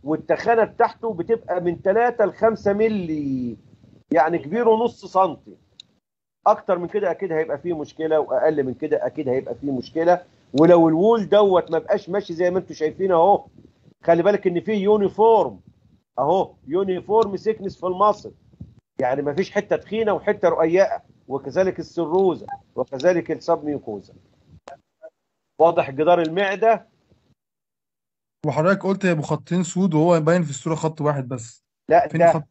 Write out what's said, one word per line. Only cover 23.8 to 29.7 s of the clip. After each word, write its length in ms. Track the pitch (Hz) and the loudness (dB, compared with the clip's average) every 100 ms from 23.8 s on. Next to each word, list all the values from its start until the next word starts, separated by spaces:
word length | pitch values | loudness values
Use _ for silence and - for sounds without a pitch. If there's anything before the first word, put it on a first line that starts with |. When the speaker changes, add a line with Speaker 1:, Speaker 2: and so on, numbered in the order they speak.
| - 101 - - _ _ _ 85 - - _ _ 640 _ _ _ _ _ | -8 -12 -12 -20 _ _ _ -20 -20 -20 _ _ -20 _ _ _ _ _
Speaker 1:
واضح 320 | 165 175 139 | 2 2 -4
جدار 300 | 135 156 175 | -2 2 2
المعده؟ 680 | 160 170 196 190 220 208 - _ _ _ _ _ _ _ _ _ _ _ _ _ _ _ 151 | 2 -2 -4 0 0 0 -4 _ _ _ _ _ _ _ _ _ _ _ _ _ _ _ -6
Speaker 2:
وحضرتك 380 | 143 165 196 | 0 0 0
قلت 200 | 185 196 | 0 -2
يا 80 | 190 | 0
ابو 100 | 165 | 0
خطين 420 | 139 151 - 175 | -2 -6 -4 -4
سود، 300 | 175 | -2